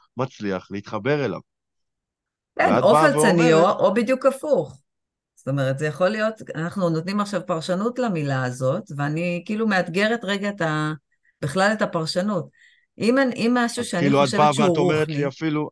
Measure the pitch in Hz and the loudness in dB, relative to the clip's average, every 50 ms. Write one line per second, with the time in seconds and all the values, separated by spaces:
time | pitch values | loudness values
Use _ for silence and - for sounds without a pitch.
0 | _ _ - - 131 135 - - 107 101 95 90 - - 98 104 - - - 107 | _ _ -8 -6 -6 -6 -8 -8 -6 -4 -4 -6 -6 -8 -12 -12 -10 -8 -8 -6
1 | 101 127 147 147 139 113 87 80 - _ _ _ _ _ _ _ _ _ _ _ | -2 -2 -2 -2 -2 -4 -6 -8 -10 _ _ _ _ _ _ _ _ _ _ _
2 | _ _ _ _ _ _ _ _ _ _ - - - 370 - 120 - 190 226 294 | _ _ _ _ _ _ _ _ _ _ -4 0 0 2 2 4 4 6 6 6
3 | 320 294 269 151 - - - 170 165 165 160 160 165 196 214 - - 196 202 226 | 6 4 4 4 4 4 4 4 6 6 6 6 6 4 4 4 2 2 2 2
4 | 233 226 262 262 - 269 254 - - 302 277 190 151 - - - _ _ _ _ | 0 0 0 0 2 0 0 0 -2 0 0 0 0 -2 -8 -20 _ _ _ _
5 | _ _ _ _ _ _ _ _ - 131 135 139 135 131 135 131 151 151 151 - | _ _ _ _ _ _ _ _ -6 -4 -2 0 0 -2 -2 -2 -4 -4 -2 0
6 | 180 185 214 214 214 220 220 - - - - 151 160 175 - 202 180 170 165 160 | 0 0 0 0 -2 -4 -4 -6 -12 -12 -8 -8 -6 -6 -4 -2 0 0 0 0
7 | 160 185 196 208 208 202 202 175 170 - 180 160 151 - 180 180 208 240 240 247 | -2 -4 -2 -4 -2 -2 -4 -6 -4 -4 -4 -4 -2 -4 -4 -2 -2 -4 -2 -2
8 | 247 233 185 160 147 139 135 131 127 123 123 127 131 131 139 196 - - 156 143 | -2 -2 -2 -2 -2 -2 -2 -2 -2 -4 -4 -2 -2 -2 -2 -2 -4 -8 -8 -6
9 | 143 147 151 160 175 180 175 175 175 - 214 214 226 220 202 185 175 175 160 185 | -4 -4 -2 -2 -2 -4 -4 -4 -6 -6 -4 -2 0 0 0 0 0 -2 0 0
10 | 208 214 233 233 208 185 202 196 202 202 202 202 165 160 156 156 151 151 156 147 | 0 0 0 -2 -2 -4 -4 -2 -4 -4 -4 -4 -2 -2 -2 -2 -2 -4 -4 -8
11 | _ _ _ _ _ _ _ _ - 135 - 185 190 208 220 208 214 175 - 170 | _ _ _ _ _ _ _ _ -8 -4 0 0 2 2 2 0 -2 -2 -2 -2
12 | 160 151 - 175 185 208 208 175 139 - _ _ _ _ _ _ _ _ _ - | -4 -2 -2 -2 -2 -2 -2 -4 -4 -6 _ _ _ _ _ _ _ _ _ -4
13 | - 220 247 269 277 254 226 - 202 233 247 247 240 233 - 240 240 - - - | 0 0 2 2 2 0 0 -2 0 0 2 0 0 -2 -4 -6 -6 -4 -2 0
14 | 143 139 139 139 143 139 - 202 151 151 147 135 - - 175 - - - 156 156 | 2 2 4 4 4 2 4 4 4 4 4 4 2 2 2 2 2 2 2 2
15 | 156 151 156 143 143 139 131 - 160 160 151 151 151 - | 0 -2 -2 -2 -4 -4 -4 -4 -4 -2 -2 -2 -4 -4